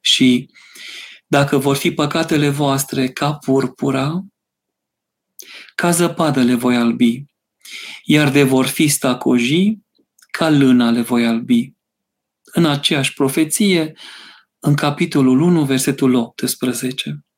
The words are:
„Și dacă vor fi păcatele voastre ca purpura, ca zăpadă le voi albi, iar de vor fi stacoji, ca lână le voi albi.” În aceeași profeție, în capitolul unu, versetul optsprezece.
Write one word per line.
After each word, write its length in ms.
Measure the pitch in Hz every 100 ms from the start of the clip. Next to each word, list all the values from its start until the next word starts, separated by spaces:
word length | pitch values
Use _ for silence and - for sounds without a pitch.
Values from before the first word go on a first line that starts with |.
„Și 500 | - - 131 123 123 _ - - - - - - _
dacă 320 | 139 139 143
vor 180 | 139 139
fi 160 | 165
păcatele 560 | - 147 160 156 156 147
voastre 600 | 139 143 139 139 139 127
ca 260 | - 147
purpura, 920 | 147 - 135 127 - 139 135 139 170 196 _ _ _ _ _ _ _ _ _ _ _ - - -
ca 160 | - 170
zăpadă 520 | 170 170 165 160 135
le 120 | 123
voi 220 | 123 127 123
albi, 480 | 117 120 120 123 143 _ _ _ - - - - -
iar 220 | 151 147
de 120 | 139
vor 240 | 139 131 131
fi 220 | - 151
stacoji, 920 | 147 139 123 131 123 120 160 196 214 _ _ _ _ _
ca 200 | - 160
lână 400 | 147 135 123 117
le 100 | 117
voi 260 | 117 120 117
albi.” 480 | 117 120 120 120 _ _ _ _ _ _ _
În 200 | _ -
aceeași 480 | 165 143 - 151 -
profeție, 800 | - 160 135 156 - 208 175 156 - - - - - _ _
în 160 | 151
capitolul 680 | 143 147 143 170 151 131 127
unu, 240 | 170 175
versetul 500 | 139 131 135 135 131
optsprezece. 1080 | 127 117 - 123 - 123 117 127 135 - 147 _